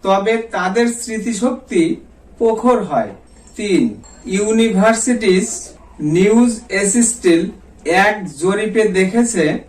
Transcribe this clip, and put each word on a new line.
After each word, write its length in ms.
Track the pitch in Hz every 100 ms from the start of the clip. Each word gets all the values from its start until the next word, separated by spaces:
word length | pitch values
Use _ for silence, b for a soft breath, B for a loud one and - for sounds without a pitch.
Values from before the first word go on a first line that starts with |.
তবে 300 | 190 196 202 226 226
তাদের 320 | 196 180 208 233 233
স্মৃতিশক্তি 800 | - 220 202 214 247 - - 180 160 - - - - -
প্রখর 400 | 226 220 240 233 190
হয়। 220 | 170 104 - - - - -
তিন, 260 | 202 165 120 101 - - - 196
ইউনিভার্সিটিজ 1120 | 208 226 226 190 220 226 - 233 208 185 233 - - - - - 151 165
নিউজ 360 | 202 226 240 - - 190
এসিস্টিল 600 | 202 240 226 - 180 165 190 - - - - 180 202
এক 80 | 208 170 -
জরিপে 420 | 180 202 220 214 208 180
দেখেছে 460 | 190 233 233 185 156 139